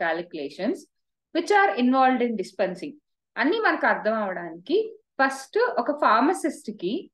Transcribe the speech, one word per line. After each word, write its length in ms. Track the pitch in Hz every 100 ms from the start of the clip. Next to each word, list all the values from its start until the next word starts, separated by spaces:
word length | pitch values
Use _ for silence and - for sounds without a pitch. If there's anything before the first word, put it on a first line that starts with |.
calculations 720 | 170 165 175 165 135 - 202 359 - _ _ _ _ 311
which 160 | 320 403
are 120 | 392 247
involved 380 | 247 262 262 254 240
in 60 | 214
dispensing, 500 | 185 - 185 180 151 - _ _ _ -
అన్నీ 160 | 262 453 415
మనకు 200 | 311 254
అర్థం 240 | 202 214 220
అవడానికి 540 | 202 175 170 165 - 370 440 - _ -
ఫస్ట్ 400 | 269 262 - 415 480 -
ఒక 100 | 254 294
ఫార్మసిస్ట్ 680 | 269 220 277 359 320 - - 214
కి 120 | 175 294 -